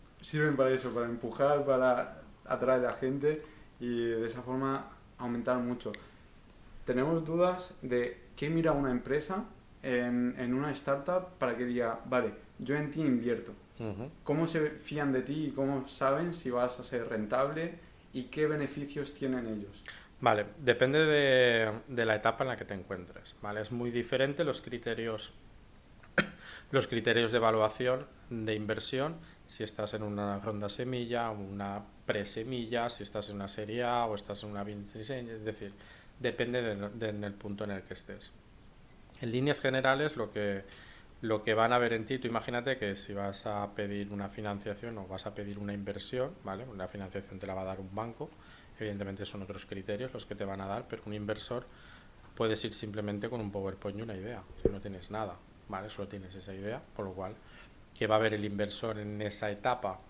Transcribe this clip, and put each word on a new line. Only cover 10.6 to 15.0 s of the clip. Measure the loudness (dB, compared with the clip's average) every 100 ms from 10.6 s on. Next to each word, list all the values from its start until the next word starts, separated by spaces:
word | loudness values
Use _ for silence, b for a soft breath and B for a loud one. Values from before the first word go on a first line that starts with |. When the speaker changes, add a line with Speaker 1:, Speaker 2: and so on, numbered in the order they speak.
| 0
Speaker 1:
startup | -2 0 0 2 0 0 -2
para | -2 0
que | 0
diga, | 2 2 0 0
"Vale, | 2 2 -4 -14 -10
yo | -2
en | 0 0
ti | 2
invierto". | 4 4 4 0 -2 -12 -18 -8
Speaker 2:
Ujú. | -6 -4 -8 -10
Speaker 1:
¿Cómo | 0 2 4
se | 2 0
fían | -2 -6 -2